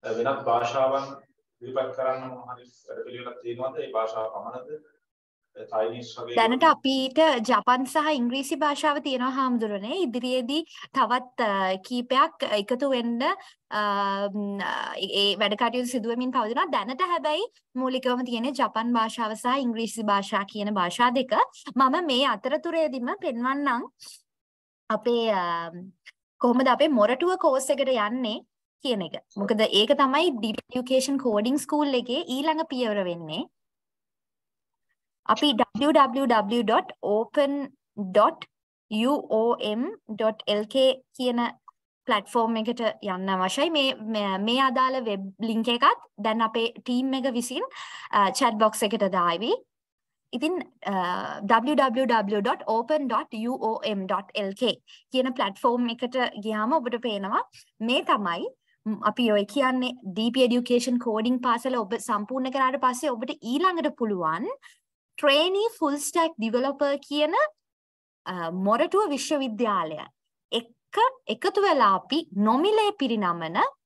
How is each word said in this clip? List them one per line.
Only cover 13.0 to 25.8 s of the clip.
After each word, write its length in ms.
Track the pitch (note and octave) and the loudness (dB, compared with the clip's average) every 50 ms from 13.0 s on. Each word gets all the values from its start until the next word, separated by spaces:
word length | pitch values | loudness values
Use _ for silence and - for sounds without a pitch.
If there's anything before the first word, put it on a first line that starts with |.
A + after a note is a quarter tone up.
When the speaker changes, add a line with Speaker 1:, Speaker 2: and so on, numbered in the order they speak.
| A#3 A#3 A#3 A#3 | 0 -2 -2 0
Speaker 2:
අ, 600 | C4+ D#4+ G4 F#4+ - - - _ _ _ - G#3 G#3 G#3 G3+ G3+ G3+ G3 G3 G3 G3+ G3+ | 0 0 0 -2 -8 -20 -20 _ _ _ -4 -2 0 0 0 0 0 0 0 -2 -2 -4
ම්, 300 | G3 G#3 G3+ G3+ G3+ G3 F#3 D#3+ - - - - - - F#3+ F#3+ - G3 | -4 -4 -4 -4 -4 -6 -4 -4 -4 -4 -6 -8 -6 -8 -6 -2 0 2
ඒ 160 | G3+ G3+ G3 G3 | 2 2 2 2
වැඩ 120 | G#3+ G3+ G#3 G3+ | 0 0 2 0
කටයුතු 320 | B3 A#3 A#3 B3 B3 A#3+ | 0 0 0 -2 -4 -2
සිදු 200 | C4 B3+ G#3 A#3 | -4 -4 -2 -2
වෙමින් 220 | A#3 A#3+ B3+ B3+ B3 | -2 -2 -2 -2 0
පවතිනවා. 360 | B3+ A3+ G#3+ A#3 C#4 F#4 F4 C#4 | 0 -2 0 0 -2 0 0 0
දැනට 320 | A#3 G3 G#3+ C4 B3 - F4 | -2 -2 -4 -4 -4 -2 0
හැබැයි 340 | F4 E4 C4+ D4+ D4+ E4 G#4+ B4 _ _ _ _ _ B3+ | 0 -2 0 -2 -2 -2 -4 -6 _ _ _ _ _ -4
මූලිකවම 420 | C4 C4 B3+ C4 B3+ B3+ B3 B3 B3+ B3 | -4 -2 -2 -2 0 0 0 0 -2 -4
තියෙන්නේ 260 | A#3+ A3+ A3+ C#4 C4+ C#4+ | -4 -2 -2 -4 0 0
ජපන් 340 | B3+ G#3 - A3 A3+ A#3+ A#3+ A#3 | 0 0 0 -2 -2 0 2 0
භාෂාව 380 | A3 A3 - - A#3 G#3+ A3 A3 | 0 0 -2 -4 -4 -4 -6 -4
සහ 200 | - B3 B3+ C#4 C4+ | -2 0 0 0 0
ඉංග්‍රීසි 420 | A#3+ A3 A3 A3+ G#3 - A3+ A3 G#3 | -2 -2 -2 -4 -6 -4 -4 0 2
භාෂා 340 | G3+ G3+ G3 G3 - G3 G3+ G3 | 2 2 0 0 -2 -2 -2 -2
කියන 220 | - G#3 G3+ G#3 G#3+ | -6 -6 -4 -2 0
භාෂා 360 | G3 F3 F3 F#3 - A#3+ B3 B3 | 0 0 -2 2 2 2 4 4
දෙක. 180 | C4+ B3+ B3 - B3+ - - _ - - - - | 2 0 2 2 2 2 0 _ -18 -18 -6 0
මම 200 | A#3+ C4+ B3+ C4+ F4 F4+ D#4 | 2 4 4 4 2 0 2
මේ 160 | C4 A#3+ C#4 C4+ A3+ | 2 2 2 2 0
අතරතුරේදීම 720 | G3 - B3+ C#4 D#4 B3 E4+ E4 E4 D#4+ D4+ B3 C4 A#3+ B3+ F#4+ G4+ F#4 | 0 -2 -2 -2 -2 -2 -2 0 0 0 0 0 -4 -4 -4 -4 -4 -4
පෙන්වන්නම් 640 | E4 A#3+ A#3 A#3+ B3+ C4+ C#4+ C#4+ C#4 B3 A#3+ F#4 E4+ _ _ - - - - _ _ _ _ _ _ _ _ _ _ _ _ _ _ | -4 -4 -2 -2 -2 -2 0 0 0 -2 -2 -4 -8 _ _ -20 -20 -20 -20 _ _ _ _ _ _ _ _ _ _ _ _ _ _
අපේ, 340 | G#3+ G#3 G#3+ B3 A#3+ A#3 A3+ A3 | -4 -2 0 0 0 2 2 0
අ, 400 | G#3 F#3+ F3 E3+ E3+ E3+ E3+ E3+ E3 F3 | 0 0 0 -2 -4 -4 -6 -8 -12 -14